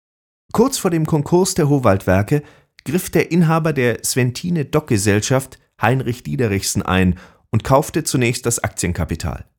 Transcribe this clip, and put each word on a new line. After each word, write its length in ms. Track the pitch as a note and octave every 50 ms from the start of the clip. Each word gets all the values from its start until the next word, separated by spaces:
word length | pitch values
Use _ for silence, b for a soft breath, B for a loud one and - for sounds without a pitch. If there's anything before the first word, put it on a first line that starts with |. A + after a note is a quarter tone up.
| _ _ _ _ _ _ _ _ _ _
Kurz 280 | - - A#3 C4+ - -
vor 120 | - F#3+
dem 140 | E3 E3 D#3
Konkurs 480 | - E3+ D3 C#3+ - E3+ F3 F#3+ - -
der 160 | - D#3 C#3
Howald-Werke 720 | D3 C#3 B2 G#2+ F#2+ F#2+ - - F#2 F#2+ G2+ - D3 D3 D3 B B B B B B B -
griff 280 | - C#3+ F#3 - -
der 200 | - E3+ - -
Inhaber 420 | D#3 F3+ E3+ D#3 D#3+ E3 D#3 E3 D3
der 300 | C#3 B2 A#2+ A2 - -
Sventine 640 | - - C3 B2 B2 A#2+ - - F3+ F3 D#3+ C#3
Dock-Gesellschaft, 960 | - - D#3+ D#3+ - B2 G2 F#2+ G#2+ G2 G#2+ - - C3 C3 C#3 - - - _ _ _ -
Heinrich 440 | - A2+ B2+ C3+ B2+ A#2 A#2 - -
Diederichsen, 580 | D3 D3 C#3 A#2+ G#2+ G2 G2 - - - G2+
ein 380 | - - F2+ F#2 F#2 F#2 F2 B B B B B B B
und 120 | - G#2+ -
kaufte 400 | - C3+ C#3 D#3 - - E3+ C#3+
zunächst 440 | - - C3+ A#2+ A#2 B2 - - A#2+
das 160 | A#2 - -
Aktienkapital. 840 | G#2+ - - - F2 F2 - E2+ - F2 D#2+ - D#2+ A#1+ - - _ _